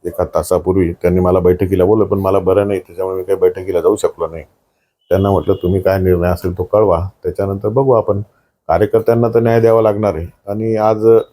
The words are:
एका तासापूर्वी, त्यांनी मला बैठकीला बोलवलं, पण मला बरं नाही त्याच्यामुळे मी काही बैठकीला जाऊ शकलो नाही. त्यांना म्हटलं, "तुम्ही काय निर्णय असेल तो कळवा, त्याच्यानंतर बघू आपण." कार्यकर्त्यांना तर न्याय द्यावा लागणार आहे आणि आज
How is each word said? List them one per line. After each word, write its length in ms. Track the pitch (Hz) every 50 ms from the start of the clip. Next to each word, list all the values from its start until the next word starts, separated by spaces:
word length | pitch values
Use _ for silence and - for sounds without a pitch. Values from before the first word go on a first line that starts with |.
| _
एका 180 | 87 87 - 90
तासापूर्वी, 680 | 90 - 85 82 - 92 90 87 92 92 95 92 85 87
त्यांनी 280 | - - 87 90 92
मला 180 | 90 90 92 92
बैठकीला 460 | 87 90 90 87 101 90 98 92 90
बोलवलं, 240 | 92 107 110 104 95
पण 100 | 101 98
मला 200 | 95 95 98 98
बरं 300 | 90 92 92 101 101 101
नाही 120 | 101 92
त्याच्यामुळे 360 | - _ 87 87 95 95 95
मी 80 | 92 92
काही 140 | 92 98 92
बैठकीला 420 | 95 90 - 95 92 92 92 87
जाऊ 160 | 82 90 104
शकलो 300 | 104 - 85 - - 85
नाही. 180 | 80 80 82 76 _ _ _ _ _ _ _ _ _ _ _ _ _
त्यांना 220 | 87 95 95 98
म्हटलं, 240 | 98 92 82 - 98
"तुम्ही 260 | - - 87 92 95
काय 180 | 90 95 95 98
निर्णय 300 | 92 92 90 87 87 87
असेल 300 | 90 90 - 92 90 90
तो 40 | 90
कळवा, 460 | - - 104 110 101 87 82 90 92 - _ _
त्याच्यानंतर 460 | 90 87 - 98 98 98 98 101 107
बघू 240 | 110 127 139 135 123
आपण." 280 | 113 104 - 98 98 104 _ _ _ _ _ _ _ _ -
कार्यकर्त्यांना 600 | 78 87 107 104 - 113 110 - 117 117 120 113
तर 120 | 110 117
न्याय 200 | 117 117 113 117
द्यावा 220 | 113 113 113 113 110
लागणार 320 | 110 104 101 107 101 87
आहे 120 | 80 85 87 - _ _ 101
आणि 260 | 101 107 110 113 110
आज 300 | 107 107 107 110 107 107 113 113 113 - -